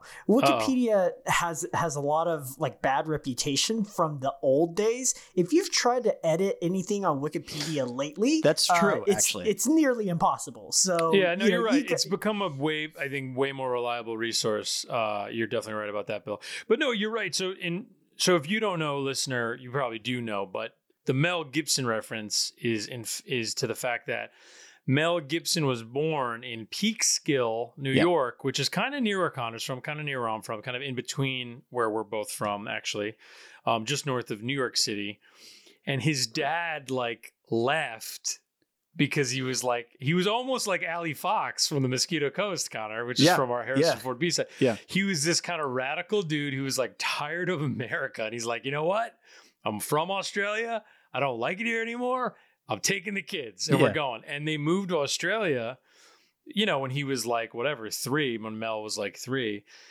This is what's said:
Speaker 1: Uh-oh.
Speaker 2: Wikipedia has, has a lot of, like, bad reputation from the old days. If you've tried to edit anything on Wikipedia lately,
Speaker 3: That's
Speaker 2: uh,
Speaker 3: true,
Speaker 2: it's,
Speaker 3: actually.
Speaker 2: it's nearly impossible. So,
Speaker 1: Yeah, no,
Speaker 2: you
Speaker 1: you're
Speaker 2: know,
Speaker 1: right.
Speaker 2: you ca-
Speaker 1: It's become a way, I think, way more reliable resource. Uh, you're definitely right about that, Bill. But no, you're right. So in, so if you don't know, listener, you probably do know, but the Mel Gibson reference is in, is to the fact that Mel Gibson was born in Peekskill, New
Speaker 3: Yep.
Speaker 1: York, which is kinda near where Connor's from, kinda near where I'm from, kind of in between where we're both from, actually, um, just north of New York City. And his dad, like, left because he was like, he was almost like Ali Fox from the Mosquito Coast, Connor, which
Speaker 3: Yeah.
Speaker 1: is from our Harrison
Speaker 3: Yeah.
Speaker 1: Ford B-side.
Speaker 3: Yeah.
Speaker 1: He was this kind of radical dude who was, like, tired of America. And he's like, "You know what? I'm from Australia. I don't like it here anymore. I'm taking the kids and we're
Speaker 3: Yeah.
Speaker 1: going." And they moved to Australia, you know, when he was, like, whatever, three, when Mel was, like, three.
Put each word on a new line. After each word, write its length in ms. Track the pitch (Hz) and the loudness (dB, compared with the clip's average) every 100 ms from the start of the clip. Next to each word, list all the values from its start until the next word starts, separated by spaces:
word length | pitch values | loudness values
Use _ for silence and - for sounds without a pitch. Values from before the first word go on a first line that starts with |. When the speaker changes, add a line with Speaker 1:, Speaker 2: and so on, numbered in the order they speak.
| - - - | -8 -6 4
Speaker 1:
Uh-oh. 140 | 226 | 6
Speaker 2:
Wikipedia 680 | 139 135 - 254 240 208 175 - - | 8 6 4 4 4 6 4 0 0
has, 360 | - 170 165 - - | 2 2 -2 -2 0
has 200 | 165 147 | 0 0
a 60 | |
lot 260 | 143 156 170 | 2 2 2
of, 300 | 160 131 - | 0 -4 -4
like, 240 | 143 - | -4 0
bad 260 | 147 135 156 | 0 2 0
reputation 760 | 147 139 120 147 143 - 226 202 | -2 -2 -2 0 2 2 0 -2
from 340 | - 160 147 | 0 0 0
the 140 | 135 - | -2 0
old 340 | 143 139 170 165 | 4 6 4 2
days. 380 | 214 247 254 - - 185 | 2 2 0 -2 -4 0
If 180 | 170 | 4
you've 180 | 311 403 | 4 4
tried 320 | - 247 247 214 | 2 4 4 2
to 200 | - 160 | 2 2
edit 320 | 165 196 - | 2 2 2
anything 440 | 170 190 180 208 185 | 0 0 0 0 2
on 160 | 139 | 0
Wikipedia 680 | 147 - - 151 147 147 123 | 0 -4 -6 -6 -2 -2 -2
lately, 520 | 123 147 190 240 320 | -2 -4 0 2 6
Speaker 3:
That's 240 | 214 160 - | 4 4 4
Speaker 2:
uh, 120 | 175 | 6
Speaker 3:
true, 240 | 196 - 147 | 6 4 2
Speaker 2:
it's, 100 | 196 - | 4 2
Speaker 3:
actually. 200 | 208 214 | 0 0
Speaker 2:
it's 200 | 202 240 | 2 4
nearly 420 | 320 285 240 202 | 6 6 4 0
impossible. 640 | 170 185 135 - 110 101 | 2 2 2 -6 -12 -2
So, 420 | - 185 170 165 | 2 4 4 6
Speaker 1:
Yeah, 220 | 196 180 180 | 6 6 4
no, 100 | 220 | 4
Speaker 2:
you 60 | |
Speaker 1:
you're 80 | 180 | 4
Speaker 2:
know, 40 | 226 | 4
Speaker 1:
right. 80 | 277 | 2
Speaker 2:
you 20 | 262 | 2
ca- 60 | |
Speaker 1:
It's 120 | 240 - | 0 0
become 360 | 190 214 208 | 0 0 0
a 80 | 190 | -2
way, 420 | 135 151 151 156 - | 0 -2 0 -4 -6
I 100 | 143 | -6
think, 280 | 139 131 127 | -4 -4 0
way 140 | 139 | 0
more 180 | 135 131 | 0 -2
reliable 460 | 123 120 120 113 110 | 0 0 -2 -4 -2
resource. 680 | 113 104 117 107 98 - - | 0 0 0 0 -2 -4 -2
Uh, 380 | 123 110 104 104 | 0 0 -2 -4
you're 140 | 117 113 | -2 -2
definitely 340 | 117 110 107 | -2 -4 -6
right 80 | 104 | -4
about 180 | 104 101 | -4 -4
that, 180 | 104 - | -6 -6
Bill. 160 | 101 - - - | -8 -8 -8 0
But 120 | 240 | 2
no, 100 | 294 | 2
you're 220 | 226 214 | 0 0
right. 220 | 226 196 - | -2 -2 -2
So 160 | 185 | -2
in, 340 | 190 180 175 - _ _ - | -4 -4 -4 -6 _ _ 0
so 180 | 185 175 | 4 4
if 120 | 143 | 4
you 100 | 220 | 0
don't 200 | 214 175 | 0 0
know, 180 | 151 139 | 0 0
listener, 520 | 135 131 - 123 117 | -2 -2 -2 0 0
you 160 | 127 127 | -4 -4
probably 300 | 135 127 113 | -2 -2 -2
do 200 | 113 123 | -4 -4
know, 280 | 117 104 98 | -2 -2 -2
but 240 | 110 113 _ _ _ - | -4 -8 _ _ _ -2
the 80 | |
Mel 300 | 131 165 180 | 2 2 0
Gibson 420 | 147 139 147 - 123 | -2 -4 0 0 0
reference 640 | 110 - 113 107 - - - | -2 -2 -8 -4 -2 -4 -2
is 280 | 120 110 101 | -2 0 -2
in, 180 | 123 107 - - | -8 -8 -8 -4
is 260 | 127 110 | -4 -2
to 140 | - 113 | -4 -4
the 80 | 107 | -2
fact 320 | 127 117 - | -4 -4 -4
that 240 | 113 113 _ - - - - - | -6 -6 _ -20 -20 -20 -10 0
Mel 320 | 135 165 175 | 2 2 0
Gibson 480 | 139 165 - 175 143 | -2 -4 -2 0 2
was 160 | 120 | 0
born 600 | 113 131 160 151 123 117 | -4 -4 -2 0 -2 -4
in 220 | 127 113 107 | -8 -10 -8
Peekskill, 1080 | - 214 220 - - - 135 117 113 120 - | -2 -2 2 0 0 2 2 2 0 -6 -4
New 140 | 135 | 0
Speaker 3:
Yep. 100 | 131 | 4
Speaker 1:
York, 420 | 170 170 123 - | 4 4 0 -2
which 160 | 135 127 | -4 -2
is 100 | 131 | 0
kinda 300 | 180 240 285 | 0 -2 -2
near 200 | 220 196 | 0 0
where 100 | 165 | 0
Connor's 340 | - 117 113 | -2 -6 -6
from, 180 | - 131 | -6 -6
kinda 200 | 156 151 | -6 -6
near 200 | 147 135 | -4 -2
where 80 | 117 | -2
I'm 100 | 110 | -2
from, 220 | 98 110 | -4 -8
kind 120 | 127 123 | -6 -6
of 60 | |
in 140 | 139 123 | -6 -6
between 680 | 123 - 135 131 123 120 - | -4 -2 -2 -2 -8 -14 -8
where 220 | 123 113 | 0 0
we're 120 | 110 | 0
both 280 | 104 107 104 | -2 -4 -4
from, 360 | - 107 104 110 | -4 -2 -2 -4
actually, 460 | 107 - 107 104 - - - - - - | -6 -4 -4 -4 -6 -20 -20 -20 -6 0
um, 180 | 117 110 | 0 0
just 220 | 143 143 | -4 -2
north 240 | 127 113 | -4 -4
of 100 | 110 | -6
New 140 | 117 139 | -4 -2
York 200 | 120 - | 0 0
City. 420 | - 104 101 104 _ - - - - _ - | 0 -2 -6 -10 _ -20 -20 -20 -20 _ -4
And 160 | 135 | 0
his 240 | 127 139 120 | 2 0 -2
dad, 640 | 156 143 170 170 151 131 | -2 -2 -2 -2 -4 -4
like, 440 | 127 120 117 - _ - | -2 -2 -4 -10 _ -2
left 880 | 113 120 160 139 113 - - - - _ _ _ _ _ - | 2 4 2 0 -6 -10 -8 -8 -8 _ _ _ _ _ -2
because 340 | 143 156 127 | 0 2 0
he 140 | 131 | 0
was 200 | 127 123 | -2 -2
like, 260 | 127 120 117 - | 0 0 -2 -6
he 160 | 131 175 | 0 2
was 100 | 180 | 2
almost 400 | 226 254 247 208 | 0 -2 -2 -2
like 180 | 180 180 | -2 -2
Ali 240 | 170 170 | -4 -4
Fox 540 | 139 185 208 135 - - | -4 0 0 0 -2 0
from 160 | 147 | 2
the 60 | 127 | 2
Mosquito 420 | 127 - 160 143 | 0 0 0 0
Coast, 400 | 160 202 160 - | 0 -2 -2 -6
Connor, 340 | 123 107 110 120 | -6 -6 -4 -2
which 140 | 123 | 4
Speaker 3:
Yeah. 120 | 147 | 6
Speaker 1:
is 20 | 170 | 6
from 140 | 127 | 2
our 120 | 120 | -2
Harrison 340 | 117 135 160 120 | 0 2 2 2
Speaker 3:
Yeah. 40 | |
Speaker 1:
Ford 160 | 127 123 | -2 -2
B-side. 300 | 170 151 - - | 0 0 -4 2
Speaker 3:
Yeah. 200 | 131 107 - | 2 2 -2
Speaker 1:
He 160 | 185 | -2
was 200 | 196 170 | 0 0
this 160 | 151 165 | 0 0
kind 220 | - 170 | -2 -4
of 80 | 143 | -2
radical 540 | 127 131 156 175 208 | -2 -2 -4 -2 -2
dude 320 | 165 151 143 135 | 0 -2 -2 -2
who 80 | |
was, 160 | 135 127 | -2 0
like, 160 | 117 - | -2 -2
tired 520 | - - 147 170 180 | -4 -4 -4 -4 -2
of 120 | 175 | 0
America. 640 | 147 107 117 160 135 - | 0 -2 -4 -4 -4 -4
And 100 | 110 | -6
he's 120 | 120 117 | -4 -4
like, 200 | 117 127 | -2 -2
"You 60 | |
know 140 | 147 160 | -2 0
what? 300 | 208 233 - _ - - _ | 0 -2 -8 _ -20 -20 _
I'm 160 | 107 107 | -4 -4
from 300 | - 147 175 | 0 0 2
Australia. 720 | 196 185 202 202 214 233 226 - _ _ | -2 -4 -2 -2 -2 -2 -4 -8 _ _
I 80 | 127 | -2
don't 200 | 139 117 | -2 0
like 200 | 127 185 | -2 -2
it 60 | 233 | -2
here 160 | 226 | -2
anymore. 540 | 226 240 247 254 233 - _ _ - | -4 -4 -2 -2 -2 -6 _ _ -6
I'm 100 | 190 | -2
taking 320 | - 196 185 196 | 0 -2 -2 -6
the 60 | |
kids 460 | - 185 120 98 160 | -6 -8 -8 -6 0
and 140 | 139 | 4
we're 60 | 127 | 4
Speaker 3:
Yeah. 60 | |
Speaker 1:
going." 300 | 127 139 113 - | 4 -2 -4 -8
And 220 | 147 151 | -6 -4
they 100 | 151 | -2
moved 320 | 147 185 190 | 0 0 0
to 100 | 170 | 0
Australia, 800 | 139 - 170 214 196 127 113 131 _ _ - _ _ _ - | 0 -2 -2 0 0 0 -2 -8 _ _ -20 _ _ _ -8
you 200 | 196 208 | 0 2
know, 140 | 147 | 2
when 120 | 135 | 0
he 120 | 135 | -2
was, 220 | 139 131 110 | -2 -2 0
like, 280 | 117 113 | 0 -2
whatever, 360 | 113 131 139 107 | -2 -2 -2 -6
three, 480 | - 135 147 135 113 | -6 -2 0 0 -2
when 220 | 110 110 | -6 -6
Mel 220 | 113 110 | -4 -4
was, 160 | 107 104 | -4 -4
like, 200 | 101 - | -4 -6
three. 480 | - 131 113 104 - - - | -6 -2 -2 -4 -10 -20 -20